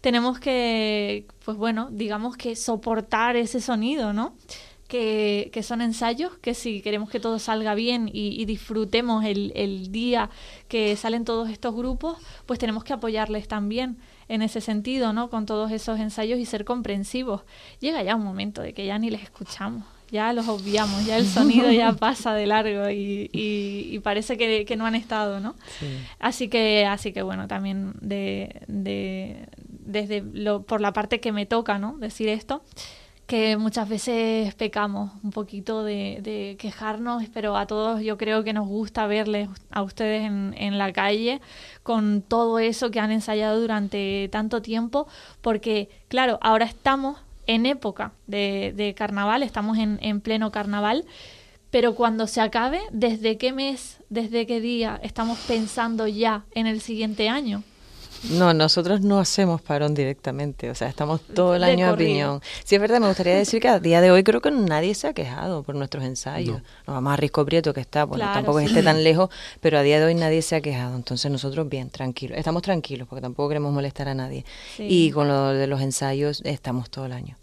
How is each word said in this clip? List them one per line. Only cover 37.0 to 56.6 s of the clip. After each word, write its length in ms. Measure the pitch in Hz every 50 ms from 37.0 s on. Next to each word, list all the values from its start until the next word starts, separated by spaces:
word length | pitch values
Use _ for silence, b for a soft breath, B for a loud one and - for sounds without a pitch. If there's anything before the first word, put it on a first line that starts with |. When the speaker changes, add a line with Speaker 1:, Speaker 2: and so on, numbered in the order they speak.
| 233 240 240 240 226 214 -
Speaker 1:
pero 240 | 226 208 214 202
a 100 | 202 202
todos 360 | 202 214 214 214 220 226 220 214
yo 160 | 214 214 202
creo 260 | 220 214 214 220 214
que 80 | 220 220
nos 160 | 214 208 196
gusta 380 | 196 208 226 208 - 240 214
verles 420 | 208 208 214 220 208 208 208 208 196 190 - - -
a 100 | - 202
ustedes 440 | 202 190 - - 226 214 214 214 214
en, 300 | 214 208 202 196 196 202 -
en 180 | 196 202 202
la 160 | 202 196 190 185
calle 480 | 202 196 202 208 214 226 233 254 277 B B B B B B B B B
con 380 | - 233 226 214 208 208 208
todo 380 | 196 - 240 233 233 233 226 226
eso 320 | 226 226 226 226 269 233
que 100 | 208 233
han 100 | 208 214
ensayado 480 | 220 226 208 - 214 214 214 214 214 220 233
durante 640 | 226 220 214 202 196 - 202 196 196 196 196 196 196
tanto 300 | - 214 214 220 226 233
tiempo, 460 | 214 226 220 226 233 233 226 285 302 294 B B B B B B
porque, 480 | - 240 220 214 214 226 214 208 202 208 b b b _
claro, 300 | - 254 262 254 226 - -
ahora 240 | - 220 220 226
estamos 500 | 220 - - - 269 269 277 269 269 285 - - - - - -
en 180 | - 226 226 233
época 480 | 254 285 262 - 220 196 - 208 214 - _ _
de, 480 | - 202 202 202 196 196 196 196 196 -
de 160 | 196 208 208 196
carnaval, 500 | - 220 208 202 202 202 208 220 254 285
estamos 360 | 226 - 226 202 214 226 220
en, 200 | 220 214 208 - -
en 180 | 214 208 208
pleno 320 | 208 220 220 220 220 214 208
carnaval, 540 | 214 208 202 202 208 208 208 226 294 330 B B B B B B B B B B B _ -
pero 240 | - 247 233 233 214
cuando 320 | 220 240 226 220 220 226
se 160 | 214 - 247 220
acabe, 400 | 214 - 233 226 254 285 349 - - -
¿desde 460 | 220 214 240 226 220 214 220 220 220
qué 140 | - 254 262
mes, 460 | 262 269 277 269 247 - - - - - _
desde 360 | 214 226 233 208 226 233 233
qué 140 | 214 240 233
día 400 | 220 233 240 233 226 220 214 - -
estamos 360 | 208 - - 226 226 233 226 - -
pensando 580 | 247 226 220 208 - - 233 233 226 220 220
ya 380 | 214 208 208 226 226 220 208 208 - -
en 120 | 233